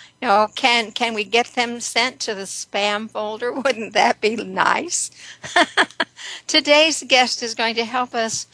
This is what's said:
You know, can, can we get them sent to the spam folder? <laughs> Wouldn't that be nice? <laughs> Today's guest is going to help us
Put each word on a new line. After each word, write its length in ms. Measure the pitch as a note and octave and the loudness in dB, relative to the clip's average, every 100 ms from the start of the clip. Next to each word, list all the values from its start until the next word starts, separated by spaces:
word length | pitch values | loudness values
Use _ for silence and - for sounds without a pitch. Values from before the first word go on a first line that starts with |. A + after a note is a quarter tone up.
| - _ | -20 _
You 60 | B3 | 2
know, 180 | G3+ G#3+ - | 4 2 2
can, 360 | C4 A#3+ G#3+ | 2 2 0
can 220 | - A#3 | -2 -2
we 120 | A3 G3+ | -2 0
get 220 | A3 A#3+ | 0 2
them 340 | - A#3+ A#3+ | -2 -4 -4
sent 400 | - A#3 B3 - | -4 -2 -2 -2
to 120 | - | -8
the 100 | G3+ | -8
spam 680 | F#3+ - - G#3 G3+ G#3 A3 | -8 -12 -8 -2 -2 -2 -6
folder? 400 | A3 G#3+ G#3+ A#3+ | -8 -8 -6 -6
<laughs> 0 | |
Wouldn't 400 | C4+ C4+ A3 G#3 | -2 -2 -2 -2
that 300 | - A3 - | 2 2 2
be 160 | G#3+ A3+ | -2 -2
nice? 760 | F#3+ F#3 - - E4 - - - - - - | -4 0 2 0 -2 -6 -6 -10 -20 -18 -2
<laughs> 920 | F4 D#4 - - - - - - - - | 2 2 2 -2 -2 -8 -10 -16 -14 -2
Today's 560 | D#4 D4 D4 D#4+ - B3+ | 0 6 6 6 2 2
guest 380 | B3+ B3 - | 4 4 0
is 120 | A#3+ A3+ | -6 -4
going 200 | A3+ A3 | -2 -2
to 80 | |
help 320 | A3+ B3+ B3+ A#3+ | -2 -4 -4 -2
us 320 | A3+ A3 - | -4 -4 -10